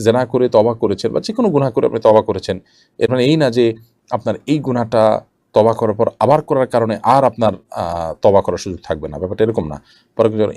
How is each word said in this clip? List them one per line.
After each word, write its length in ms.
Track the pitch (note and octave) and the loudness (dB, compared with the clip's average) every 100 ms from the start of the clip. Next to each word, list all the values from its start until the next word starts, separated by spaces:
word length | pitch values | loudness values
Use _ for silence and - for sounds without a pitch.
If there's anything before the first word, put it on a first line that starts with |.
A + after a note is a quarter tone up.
জেনা 220 | A2 A#2+ B2 | 0 0 0
করে 240 | B2+ B2 | 0 2
তওবা 240 | A2 A2+ | 2 2
করেছেন 380 | A2+ G#2 G2 A2 | 0 -4 -2 -4
বা 80 | A#2 | -4
যে 140 | G3 | -4
কোনো 160 | A3 A3 | -2 0
গুনাহ 220 | D3 C3+ | 0 0
করে 140 | C#3 B2+ | 0 -2
আপনি 120 | A#2 | 2
তওবা 220 | A2 G#2+ | 4 4
করেছেন, 380 | G#2 F#2+ - F#2+ _ _ _ - | 2 -6 -6 -8 _ _ _ -4
এর 140 | A#2 | -2
মানে 140 | B2+ B2 | 0 2
এই 120 | D#3+ | 2
না 120 | C3+ | 2
যে 240 | A#2+ A#2 A2+ _ _ _ | 2 0 0 _ _ _
আপনার 240 | A#2+ A#2 G2+ - | -6 -6 -6 -4
এই 140 | D3 | -4
গুনাহটা 640 | C3 B2 A2+ A2+ A2 A2 - _ _ A2 | -2 -4 -2 2 2 2 -6 _ _ 2
তওবা 160 | A2 | 2
করার 220 | A2+ A2+ G#2 | 2 -2 0
পর 140 | A#2 - | -2 0
আবার 220 | A2+ D3+ | 2 2
করার 260 | - C#3 B2 | 0 -2 0
কারণে 320 | A#2+ A2+ G#2 | 0 -2 -2
আর 200 | A2+ C3+ | 2 4
আপনার, 280 | C3 A2 A2 F#2 _ | 2 2 -2 -2 _
আহ, 420 | - F2 E2+ E2 D2+ | -8 -6 -6 -6 0
তওবা 200 | G#2+ G2 | 4 4
করার 160 | F#2 F2 | 2 -6
সুযোগ 220 | G2+ E2+ | -8 -12
থাকবে 240 | - D#2+ D2+ | -8 -8 -8
না। 100 | D2 | -8
ব্যাপারটা 260 | F#2 G2 | -8 -2
এরকম 240 | A2 A2+ D#2 | -2 0 -6
না। 140 | D2 _ _ _ - | -10 _ _ _ 0
বরং 160 | A2 | 0
একজন 180 | G#2+ G#2 | 0 -4